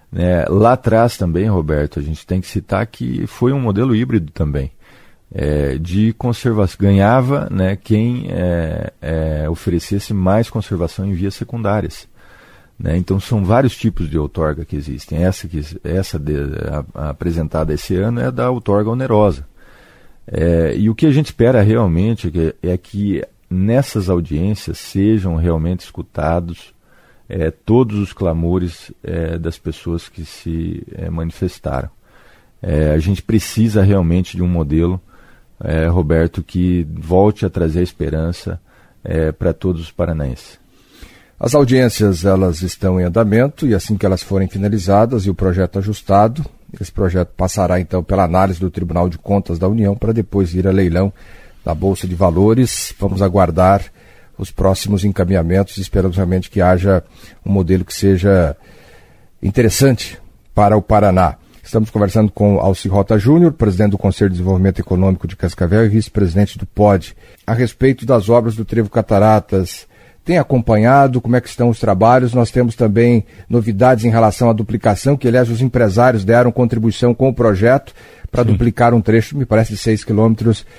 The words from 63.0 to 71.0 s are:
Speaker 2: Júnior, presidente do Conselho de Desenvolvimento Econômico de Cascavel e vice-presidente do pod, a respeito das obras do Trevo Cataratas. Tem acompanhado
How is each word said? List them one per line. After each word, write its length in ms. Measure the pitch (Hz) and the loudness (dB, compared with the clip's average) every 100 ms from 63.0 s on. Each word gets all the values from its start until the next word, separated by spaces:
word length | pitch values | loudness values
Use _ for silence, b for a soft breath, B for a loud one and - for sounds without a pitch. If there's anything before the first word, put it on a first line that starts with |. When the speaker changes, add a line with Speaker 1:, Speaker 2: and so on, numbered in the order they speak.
| 95 110 | 2 2
Speaker 2:
Júnior, 340 | 104 160 175 | 4 4 4
presidente 400 | 143 110 90 104 | 2 0 2 0
do 60 | 98 | 2
Conselho 320 | 98 - 101 | -2 0 0
de 60 | 90 | 0
Desenvolvimento 440 | 90 92 95 90 | 0 2 2 0
Econômico 480 | - 92 95 92 87 | -2 0 2 0 -4
de 80 | 95 | -6
Cascavel 500 | 90 - 90 104 113 | -6 -2 0 2 4
e 20 | |
vice-presidente 680 | 107 107 - 95 87 101 - | 2 0 0 0 2 0 -2
do 80 | 95 | -10
pod, 500 | - 104 95 - - b b - | 2 4 4 0 -18 b b -4
a 80 | |
respeito 500 | 117 123 - 135 127 | -2 -2 0 0 0
das 240 | 117 120 98 | 2 0 4
obras 280 | 120 117 110 | 2 2 -4
do 80 | |
Trevo 260 | 110 110 104 | -4 -2 -2
Cataratas. 960 | 120 107 101 107 110 - 95 87 - - b b b | -2 0 4 4 4 2 -2 -2 -8 -20 b b b
Tem 140 | - 175 | -2 0
acompanhado 800 | 139 127 113 110 113 139 | 2 0 2 2 6 6